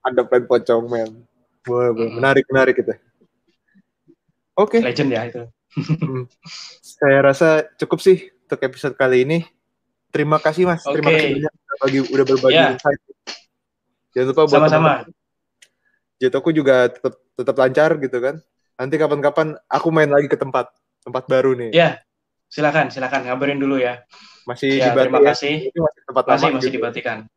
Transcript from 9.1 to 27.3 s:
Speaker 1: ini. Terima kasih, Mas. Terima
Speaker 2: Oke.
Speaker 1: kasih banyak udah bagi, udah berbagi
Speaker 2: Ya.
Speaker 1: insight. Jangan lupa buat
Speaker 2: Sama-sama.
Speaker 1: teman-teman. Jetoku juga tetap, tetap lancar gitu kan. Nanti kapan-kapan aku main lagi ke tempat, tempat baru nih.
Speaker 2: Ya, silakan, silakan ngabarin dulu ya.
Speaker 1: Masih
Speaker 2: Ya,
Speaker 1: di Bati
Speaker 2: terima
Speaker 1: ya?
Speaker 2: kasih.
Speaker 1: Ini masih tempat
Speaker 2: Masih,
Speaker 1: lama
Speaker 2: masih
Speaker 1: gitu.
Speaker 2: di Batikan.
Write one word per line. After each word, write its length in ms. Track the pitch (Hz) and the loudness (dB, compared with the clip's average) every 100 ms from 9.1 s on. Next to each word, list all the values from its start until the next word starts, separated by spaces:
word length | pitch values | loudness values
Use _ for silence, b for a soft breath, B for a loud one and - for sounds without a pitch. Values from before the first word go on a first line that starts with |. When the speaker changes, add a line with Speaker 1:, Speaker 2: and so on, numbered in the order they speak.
| 127 | 2
Speaker 1:
ini. 160 | 135 170 165 _ _ _ _ _ _ | 2 -2 -4 _ _ _ _ _ _
Terima 240 | 151 147 151 | -4 0 0
kasih, 320 | 156 156 180 | 0 0 0
Mas. 160 | 165 | 0
Terima 240 | 139 147 151 | -4 -2 2
Speaker 2:
Oke. 80 | 156 | 2
Speaker 1:
kasih 140 | 147 | 0
banyak 220 | 139 151 _ | -2 -6 _
udah 220 | _ - | _ -4
bagi, 200 | 135 135 | -2 -2
udah 220 | 127 135 131 | 0 0 2
berbagi 260 | 135 131 | 2 4
Speaker 2:
Ya. 140 | 156 147 127 | 4 2 0
Speaker 1:
insight. 240 | 147 143 _ - - - _ _ _ _ _ _ _ | -4 -4 _ -20 -20 -20 _ _ _ _ _ _ _
Jangan 160 | 123 131 | -4 0
lupa 140 | 135 | 2
buat 80 | 151 147 | 4 4
Speaker 2:
Sama-sama. 320 | 156 156 160 127 | 4 4 2 0
Speaker 1:
teman-teman. 1200 | - _ _ _ _ _ _ _ _ _ _ _ | -6 _ _ _ _ _ _ _ _ _ _ _
Jetoku 300 | 127 135 170 | -2 0 0
juga 400 | 156 135 127 123 | 0 2 4 2
tetap, 240 | - 131 - _ | -2 -8 -8 _
tetap 240 | - 127 131 | -6 -4 0
lancar 340 | 131 131 156 160 | 2 2 2 0
gitu 200 | 135 123 | -4 -4
kan. 160 | 127 160 _ _ _ - | -4 -6 _ _ _ -12
Nanti 200 | 131 147 | -6 -2
kapan-kapan 500 | 151 147 143 139 156 147 _ | 0 0 0 0 -4 -6 _
aku 220 | 139 165 | -4 0
main 220 | 160 151 | 0 2
lagi 160 | 143 139 | 2 0
ke 80 | 139 | -4
tempat, 400 | 131 131 123 _ _ _ | -2 -4 -6 _ _ _
tempat 240 | - 127 - | -10 -10 -2
baru 300 | 131 135 127 | 0 2 -2
nih. 160 | 117 | 0
Speaker 2:
Ya, 320 | 160 160 - _ _ _ _ _ | 2 2 -2 _ _ _ _ _
silakan, 460 | - 147 156 131 | -4 0 0 -2
silakan 320 | 131 127 135 | -6 -6 -6
ngabarin 320 | 123 127 139 139 | -6 -4 -4 -2
dulu 240 | 139 135 | -2 -2
ya. 240 | 123 120 _ b b b | -4 -6 _ b b b
Speaker 1:
Masih 320 | - 120 135 135 | -14 -6 -2 0
Speaker 2:
Ya, 80 | |
Speaker 1:
di 60 | 127 | 2
Bati 100 | 127 131 | 2 2
Speaker 2:
terima 100 | 127 | 4
Speaker 1:
ya? 80 | 143 | 4
Speaker 2:
kasih. 240 | 147 143 151 131 | 4 -4 -4 -6
Speaker 1:
Ini 80 | 170 | -4
masih 220 | 156 _ | -4 _
tempat 200 | - 131 123 | -6 -4 0
Speaker 2:
Masih, 160 | 127 | 2
Speaker 1:
lama 80 | 143 | 2
Speaker 2:
masih 100 | 131 | 0
Speaker 1:
gitu. 140 | 127 127 | -4 -4
Speaker 2:
di 40 | |
Batikan. 360 | 120 120 120 110 110 | -6 -6 -10 -10 -16